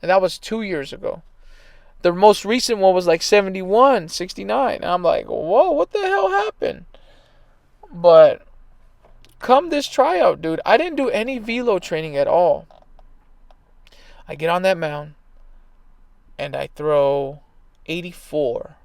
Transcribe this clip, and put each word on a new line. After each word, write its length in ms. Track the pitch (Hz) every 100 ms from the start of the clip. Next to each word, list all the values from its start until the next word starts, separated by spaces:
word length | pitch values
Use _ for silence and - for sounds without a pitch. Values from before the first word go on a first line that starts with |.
And 80 | 165
that 120 | 190
was 160 | 185 -
two 240 | - 220
years 320 | 214 170 135
ago. 280 | - 190 - - _ - - - - - -
The 120 | 180
most 320 | 175 202 202 196
recent 340 | 233 - 220
one 140 | 190
was, 140 | 180 180
like, 140 | 165
seventy-one, 880 | - 208 196 190 185 202 262 254 165
sixty-nine. 680 | - 180 - 196 220 269 -
And 100 | -
I'm 180 | 180
like, 220 | 180 - 53
Whoa, 460 | 57 156 202 370
what 200 | 294 339
the 100 | 427
hell 280 | 392 392 392
happened? 560 | 381 427 - - - - - - - _ _ _ _ _ _ -
But 540 | 180 175 185 156 - - - - - - _ _ - - _
come 300 | - 254 349
this 180 | 302 277
tryout, 540 | - 269 359 320 -
dude, 200 | 160 160 -
I 120 | 220
didn't 200 | 339 294
do 120 | 269
any 300 | 208 226 262
velo 400 | 214 233 247 196
training 360 | - 165 160 143
at 100 | 139
all. 400 | - 175 147 - - _ - - - _ - - - _ _ - - - - -
I 80 | 139
get 140 | 160
on 120 | 175
that 140 | 185 185
mound, 380 | 160 147 151 147 _ - - - _ _ - - - _ _ -
and 180 | 143 135
I 120 | 139 -
throw 680 | 151 147 139 139 139 143 _ _ _ _ -
eighty-four. 880 | 160 175 175 - 151 139 117 - -